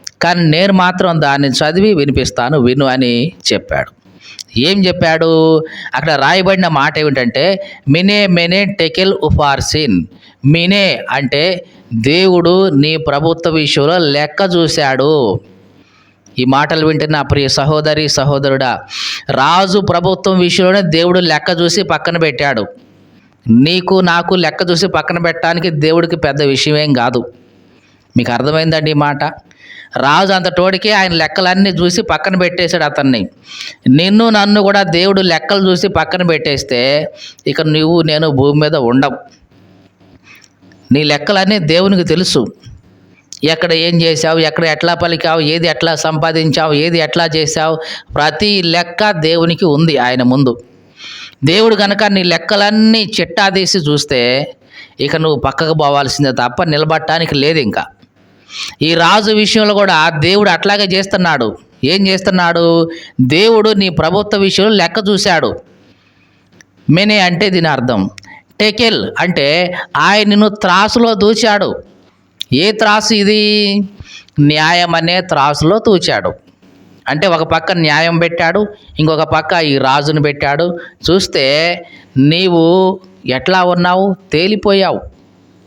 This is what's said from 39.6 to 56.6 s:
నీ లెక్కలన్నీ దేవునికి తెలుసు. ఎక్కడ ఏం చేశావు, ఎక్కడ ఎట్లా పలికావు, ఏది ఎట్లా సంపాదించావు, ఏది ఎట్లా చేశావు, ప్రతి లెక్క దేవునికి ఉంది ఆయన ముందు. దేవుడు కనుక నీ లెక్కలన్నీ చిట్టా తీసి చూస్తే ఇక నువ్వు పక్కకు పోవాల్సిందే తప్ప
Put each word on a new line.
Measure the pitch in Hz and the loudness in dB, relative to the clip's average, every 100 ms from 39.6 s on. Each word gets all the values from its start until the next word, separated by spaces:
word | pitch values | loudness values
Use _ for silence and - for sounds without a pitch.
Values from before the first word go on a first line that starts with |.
| _ _ _ _ _ _ _ - _ _ - - - | _ _ _ _ _ _ _ -20 _ _ -20 -20 -2
నీ | 135 | 0
లెక్కలన్నీ | 151 143 147 202 190 214 | 0 -2 0 0 0 0
దేవునికి | 156 165 190 190 | 0 2 2 0
తెలుసు. | 156 156 180 147 110 - - - _ _ _ _ _ - | 0 0 0 0 -2 -8 -20 -20 _ _ _ _ _ -6
ఎక్కడ | 147 160 175 | -4 -2 -2
ఏం | 165 170 170 | 0 0 0
చేశావు, | 165 151 160 165 | 0 0 0 0
ఎక్కడ | 160 156 165 | 0 0 -2
ఎట్లా | 151 170 | 0 -2
పలికావు, | 170 170 165 165 165 | 0 -2 -2 0 0
ఏది | 151 165 170 | 0 0 -2
ఎట్లా | 151 165 156 | -2 -2 -2
సంపాదించావు, | 160 156 160 160 160 156 160 | -2 -2 -2 0 0 0 0
ఏది | 147 160 170 | 0 0 0
ఎట్లా | 156 185 165 156 | 0 -2 -2 -2
చేశావు, | 151 - 156 160 - - - 143 | -2 -2 -2 -2 -8 -14 -8 -2
ప్రతి | 151 151 208 202 | -2 0 -2 0
లెక్క | 170 165 170 170 214 | 0 -2 -2 -2 -2
దేవునికి | 180 156 170 170 165 180 | 0 0 0 0 0 2
ఉంది | 143 160 135 | 2 2 2
ఆయన | 123 127 | 0 0
ముందు. | 123 131 127 117 - _ _ - - - - - | 2 2 2 -2 -10 _ _ -20 -20 -18 -20 -4
దేవుడు | 139 185 226 208 | 0 2 2 2
కనుక | 202 202 | 0 0
నీ | 214 196 | 0 2
లెక్కలన్నీ | 175 165 - 202 202 214 220 226 208 208 | 0 -2 0 0 2 2 4 2 0 -4
చిట్టా | 170 - 196 | -4 0 0
తీసి | 190 180 196 | 0 0 -2
చూస్తే | 147 147 - 131 120 131 147 - _ - - - | 0 -2 0 0 0 0 -4 -12 _ -20 -20 -8
ఇక | 139 160 | -4 -2
నువ్వు | 160 143 | -2 0
పక్కకు | 135 - 160 | -2 -2 -2
పోవాల్సిందే | 160 143 143 139 - 139 | 0 0 0 -2 -2 -2
తప్ప | 127 123 123 | 0 -2 -2